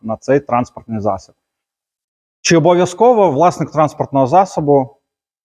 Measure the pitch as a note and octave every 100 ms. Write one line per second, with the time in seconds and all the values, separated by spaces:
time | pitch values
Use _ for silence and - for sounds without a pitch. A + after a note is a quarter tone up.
0 | A2 A2 - C#3 C3 A#2+ B2+ - - A2
1 | G2+ F#2+ - _ _ _ _ _ _ _
2 | _ _ _ _ - E3 D#3+ F3 F#3 -
3 | A#3+ A3+ F#3 C3+ A#3 A#3 D3 D3 G3 -
4 | - C#3 B2+ F3 F#3+ - D3 C#3+ B2+ _
5 | _ _ _ _